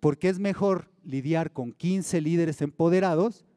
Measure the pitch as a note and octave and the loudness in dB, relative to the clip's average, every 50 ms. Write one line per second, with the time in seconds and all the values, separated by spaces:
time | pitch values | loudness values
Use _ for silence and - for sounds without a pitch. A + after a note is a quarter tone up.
0 | - D3+ D3 - - F#3 F#3+ F3+ G3 G3+ F#3+ - F#3+ G3+ F#3+ F3+ E3+ _ _ _ | 2 0 0 2 0 -2 0 0 -2 -4 -2 0 0 0 0 0 -2 _ _ _
1 | _ - C3 C3+ C3 C#3+ D#3+ D#3+ E3 D#3+ _ - B2 A#2+ - _ - F3 F#3 G3 | _ -8 -8 -6 -2 0 0 0 0 -2 _ -8 -8 -8 -8 _ -4 -2 -2 -2
2 | F3 - - F3 D#3 E3+ E3+ E3+ E3+ D#3+ D3+ - D3+ C#3+ - _ D#3+ E3+ E3+ F#3 | -2 -2 -2 -2 0 0 2 2 0 0 -2 -4 -4 -6 -2 _ 2 4 4 4
3 | F#3+ F#3 E3 D#3 F#3 A#3 G#3+ - _ _ _ | 2 2 2 2 0 0 -2 -6 _ _ _